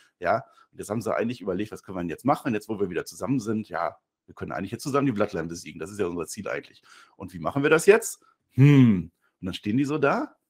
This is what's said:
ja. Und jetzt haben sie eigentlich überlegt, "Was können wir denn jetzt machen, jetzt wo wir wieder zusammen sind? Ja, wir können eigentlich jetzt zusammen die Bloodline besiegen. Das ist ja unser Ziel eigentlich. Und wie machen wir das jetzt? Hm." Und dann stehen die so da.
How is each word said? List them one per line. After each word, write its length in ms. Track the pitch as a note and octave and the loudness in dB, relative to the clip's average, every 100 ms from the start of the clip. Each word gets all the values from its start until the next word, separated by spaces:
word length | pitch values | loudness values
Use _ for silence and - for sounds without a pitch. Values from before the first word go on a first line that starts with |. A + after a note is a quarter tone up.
| _ _ | _ _
ja. 260 | F2 A2+ - _ _ | -2 -2 -2 _ _
Und 60 | - | -16
jetzt 120 | F#2 | -6
haben 120 | A2 | -4
sie 120 | A2 | -2
eigentlich 280 | D#2+ A2+ B2 | -2 -2 -4
überlegt, 320 | G2 F#2 G#2 | -6 -4 -6
"Was 100 | - | -10
können 140 | - F#2 | -12 -8
wir 40 | |
denn 60 | F2 | -8
jetzt 140 | D2+ | -4
machen, 300 | B2 D#3 - | 0 0 0
jetzt 160 | G#2+ - | -4 -4
wo 100 | G#2 | -4
wir 100 | G2 | -4
wieder 140 | D#2+ - | -4 -8
zusammen 360 | E2 F2+ C3+ | -10 -4 -4
sind? 260 | G#2 A2 G2+ | -2 -4 -4
Ja, 300 | E2 D#2+ - _ _ - | -4 -4 -6 _ _ -20
wir 80 | |
können 200 | - F#2+ | -12 -8
eigentlich 180 | B1+ F#2+ | -8 -8
jetzt 120 | A#2 | -8
zusammen 240 | D3 C3+ C#3 | -4 0 0
die 40 | |
Bloodline 360 | G2+ G#2 F2 E2 | 0 -2 -2 -6
besiegen. 280 | E2+ D#2+ D#2+ | -10 -14 -12
Das 140 | E2 | -12
ist 80 | G#2 | -4
ja 60 | F2+ | -4
unser 200 | F2 D#2+ | -4 -8
Ziel 220 | - F#2+ | -8 -8
eigentlich. 360 | C#2+ - - _ - - _ | -8 -10 -20 _ -20 -20 _
Und 160 | F#2 | -14
wie 60 | F2+ | -8
machen 240 | D#2 C#3 | -4 -2
wir 60 | D3 | 2
das 160 | D#3 - | 6 8
jetzt? 380 | A3 - - _ _ _ | 6 4 -10 _ _ _
Hm." 600 | - C#3+ C#3+ B2 F#2+ E2 _ _ _ | 6 8 10 8 4 -2 _ _ _
Und 40 | F#2 | -10
dann 80 | F#2 | -8
stehen 200 | G#2 A#2+ | -4 -2
die 80 | |
so 140 | C#3 D3+ | -2 0
da. 400 | C#3 G#3 D4+ _ _ | 2 2 -4 _ _